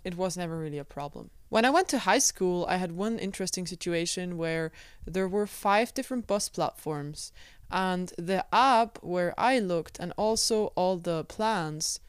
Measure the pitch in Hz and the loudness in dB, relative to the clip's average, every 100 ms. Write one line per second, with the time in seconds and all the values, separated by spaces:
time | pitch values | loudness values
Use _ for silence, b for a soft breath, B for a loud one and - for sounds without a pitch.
0 | 185 175 185 180 175 165 156 147 139 - | -8 -2 -2 -2 -4 -4 -6 -6 -8 -10
1 | 143 - - - - 214 240 320 381 262 | -10 -10 -16 -18 0 4 6 6 4 2
2 | - 226 - - 185 180 170 180 180 170 | 4 4 4 2 0 2 0 0 -2 -2
3 | 208 233 190 - 185 - 175 180 175 170 | -2 -2 -4 -4 -4 -4 -6 -6 -2 0
4 | 170 - 180 175 165 165 160 B B B | 0 -2 -4 -4 -2 -2 -4 B B B
5 | - 175 190 202 208 - 202 202 233 - | -6 -2 0 0 -2 -2 4 4 4 -2
6 | 254 254 214 202 - - 156 - - 147 | -4 -4 0 0 0 -2 -2 -2 -6 -6
7 | 143 156 - B B B - 180 185 180 | -6 -10 -14 B B B -6 -2 0 0
8 | 180 - 170 190 - 214 269 233 226 - | -4 -6 -2 -2 2 4 6 6 4 -2
9 | - 180 175 - 240 262 190 170 156 - | -4 0 0 2 2 4 2 0 -2 -8
10 | 175 - 214 220 - 220 214 - 185 185 | -6 -2 0 2 2 0 0 0 0 0
11 | 175 165 147 - 220 208 156 151 - - | -2 -2 -4 -2 0 0 -2 -4 -6 -6